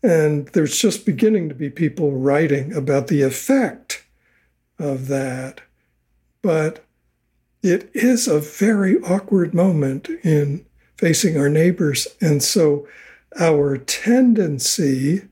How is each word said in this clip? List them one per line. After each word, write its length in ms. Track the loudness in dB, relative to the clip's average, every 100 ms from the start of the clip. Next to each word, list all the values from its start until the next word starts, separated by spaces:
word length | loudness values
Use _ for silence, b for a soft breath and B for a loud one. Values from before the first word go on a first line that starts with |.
And 440 | 4 2 2 0 -2
there's 300 | 0 0 0
just 260 | 0 0 -4
beginning 440 | 0 2 2 -2
to 60 | -8
be 140 | -10
people 420 | -2 -4 0 -2
writing 600 | 0 0 0 0 -2 -2
about 340 | -6 -2 -2 0
the 140 | 0
effect 840 | 0 -2 0 0 0 -6 _ -16 _ _ _ _ _ _ _ _
of 280 | -6 -6 -4
that. 520 | -4 -4 -8 -12 -16 _ _ _ _ _ _ _ _
But 420 | -2 0 -2 -6 _ _ _ _ _ _ _ _
it 280 | 0 0 -2
is 340 | -2 0 2 0
a 120 | -2
very 580 | -2 -2 0 2 2 0
awkward 520 | 0 -4 0 0 2
moment 560 | 2 2 2 -2 -4 -8 -6
in 420 | 0 0 0 -6 -12 _ _ -2
facing 400 | 0 2 0 0
our 120 | 0
neighbors. 580 | 2 2 2 -2 -2 -8 _
And 220 | 0 0
so 460 | 0 2 2 0 -4 B B B B -2
our 380 | 2 2 0 -2
tendency 1400 | -6 -6 2 4 4 4 0 -2 -4 -2 0 0 0 -2 -4